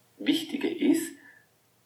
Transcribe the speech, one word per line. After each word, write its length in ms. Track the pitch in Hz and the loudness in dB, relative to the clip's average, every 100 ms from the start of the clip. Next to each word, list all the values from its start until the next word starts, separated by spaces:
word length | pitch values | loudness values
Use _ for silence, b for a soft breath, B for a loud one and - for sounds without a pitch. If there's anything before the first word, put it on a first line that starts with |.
| _ - | _ -6
Wichtige 500 | - - - - - | 0 0 -2 -4 -4
ist, 440 | - 277 330 - - B B B _ _ _ | 0 2 2 0 -12 B B B _ _ _